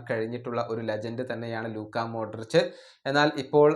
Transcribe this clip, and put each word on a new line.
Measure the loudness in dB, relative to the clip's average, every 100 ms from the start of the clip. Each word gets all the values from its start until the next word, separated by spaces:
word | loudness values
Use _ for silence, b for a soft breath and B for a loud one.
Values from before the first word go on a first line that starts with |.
| -4
കഴിഞ്ഞിട്ടുള്ള | -4 -4 -6 -6 -4 -4
ഒരു | -4
ലെജൻഡ് | -4 -4 -4 -6 -6
തന്നെയാണ് | -6 -6 -6 -6
ലൂക്ക | -8 -8 -6 -4
മോഡ്രിച്ച്. | -4 -6 -8 0 2 2 B B B 0
എന്നാൽ | 2 2 2
ഇപ്പോൾ | 2 6 6